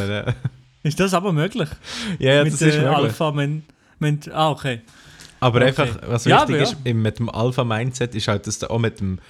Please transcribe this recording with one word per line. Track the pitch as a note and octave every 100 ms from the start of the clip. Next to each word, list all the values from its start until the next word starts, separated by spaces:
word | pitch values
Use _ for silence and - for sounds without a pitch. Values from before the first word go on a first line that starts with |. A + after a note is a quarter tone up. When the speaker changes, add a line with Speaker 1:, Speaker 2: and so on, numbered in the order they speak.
| G2
Speaker 1:
ne? | G#2 A#2 A#2+ - - _ _
Speaker 2:
Ist | D3+ D3+
das | F#3+
aber | F3+ G3
möglich? | D3+ F3+ A#3 D3+
Speaker 1:
Ist | - - A#3+ A3+ F3
ja, | C3
ja, | C#3+
Speaker 2:
Mit | D#3
Speaker 1:
das | D3
ist | D#3+ D3+
Speaker 2:
der |
Speaker 1:
möglich. | C3+ C#3+
Speaker 2:
Alpha | A#2 A2 D#3+
Men-, | D3 C#3+ D#3 - _ _ -
Men-, | D3+ D3 -
ah, | D#3+ D#3
okay. | C#3+ C#3 A#2 - - - - - -
Speaker 1:
Aber | B2+ A#2+
Speaker 2:
Okay. | B2
Speaker 1:
einfach, | B2+ C3 G#2+ -
was | A#2+
Speaker 2:
Ja, | D3 G#3
Speaker 1:
wichtig | D4
Speaker 2:
aber | D#3
Speaker 1:
ist, | C#3
Speaker 2:
ja. | C#3+
Speaker 1:
im, | B2+ A2+
mit | A2 -
dem | A#2
Alpha-Mindset | - A#2+ B2+ A#2+ A2 B2+ B2 A#2+
ist | A2 -
halt, | G2+ G#2+
dass | -
du | -
auch | A#2
mit | A2+ -
dem | F#2+ F#2 -